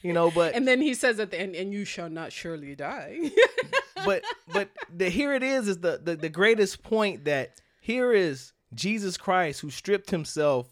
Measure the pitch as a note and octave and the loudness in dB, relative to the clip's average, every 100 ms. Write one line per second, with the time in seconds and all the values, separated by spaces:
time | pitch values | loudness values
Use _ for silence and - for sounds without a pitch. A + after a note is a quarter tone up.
0 | F3+ E3+ E3+ E3 E3 A#3 C4 B3+ D4+ B3 | -2 4 4 4 2 2 2 4 2 2
1 | B3+ G#3+ G#3 E3+ F#3+ F3 G3 G3+ G3 - | 0 0 -2 -4 -6 -6 -6 -6 -6 -8
2 | E3+ D#3+ D#3+ - E3+ D#3+ C#3+ C#3+ C#3 C4+ | -10 -8 -10 -10 -10 -10 -10 -10 -8 -8
3 | D3 C#4 D#4 - A#4 - - C5 - F#4+ | -10 -6 0 4 4 4 -2 -2 -4 -4
4 | G4 F#4+ A4 - - G3 C#4+ - - E3+ | 0 0 -2 -10 -4 -2 -2 -8 -8 -2
5 | F#3 F3+ C#4+ C4 C4 C4+ G3+ F3 F3 D3 | 0 0 2 2 2 0 0 -2 -2 -2
6 | D#3+ D#3+ D#3+ D#3 G#3 A3 F#3+ - - A3 | -4 -4 -4 2 4 4 2 -2 -2 0
7 | G#3 D#3+ D3 C#3 - _ _ _ - B3 | 0 -2 -2 -2 -2 _ _ _ -4 0
8 | B3 G#3+ F3 C3 - _ _ A#2 F#3 A3 | 4 4 4 -2 -12 _ _ -6 -2 -2
9 | G3 E3 - F#3 E3 C3+ D3+ - - G3+ | -4 -4 0 2 2 -2 -10 -8 -2 -2
10 | - F3+ D3 D3+ D3 B2+ B2 | 0 -4 -2 0 2 2 -2